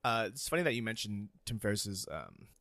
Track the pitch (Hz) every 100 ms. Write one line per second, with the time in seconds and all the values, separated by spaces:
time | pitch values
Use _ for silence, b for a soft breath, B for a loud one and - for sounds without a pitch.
0 | 123 113 104 131 - 165 165 120 110 113
1 | 107 101 104 - - 110 104 104 104 98
2 | - 76 50 - - -